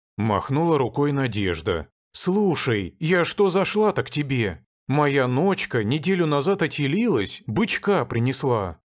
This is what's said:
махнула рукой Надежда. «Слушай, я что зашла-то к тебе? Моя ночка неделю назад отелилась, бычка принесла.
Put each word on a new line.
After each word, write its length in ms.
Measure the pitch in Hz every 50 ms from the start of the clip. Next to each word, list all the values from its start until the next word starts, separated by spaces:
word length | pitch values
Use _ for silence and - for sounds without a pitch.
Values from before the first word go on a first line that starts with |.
| _ _ _ -
махнула 600 | 101 110 104 95 - - 135 147 170 170 160 139
рукой 340 | 131 110 - 147 143 147
Надежда. 760 | 143 139 135 127 98 107 98 92 85 80 - 107 90 82 73 - _ _ _ _
«Слушай, 840 | - - - 180 185 208 208 190 151 - - 135 113 104 95 87 - -
я 260 | 165 156 185 180 165
что 240 | - - - 208 190
зашла-то 540 | 165 196 180 - - 208 214 208 - 135 117
к 60 | -
тебе? 560 | - 147 147 135 135 123 110 98 85 - _ _ _ _ _ -
Моя 400 | 131 147 147 143 139 139 131 123
ночка 560 | 127 131 170 196 185 - - - - 123 104
неделю 420 | 104 135 156 135 180 190 175 170
назад 360 | 156 147 143 135 180 202 -
отелилась, 840 | 170 147 - - 143 135 147 202 240 240 165 113 95 - - - -
бычка 580 | - 104 170 226 - - - - 202 202 170 123
принесла. 760 | - 120 117 117 131 131 - - 135 120 110 98 90 82 - _ _ _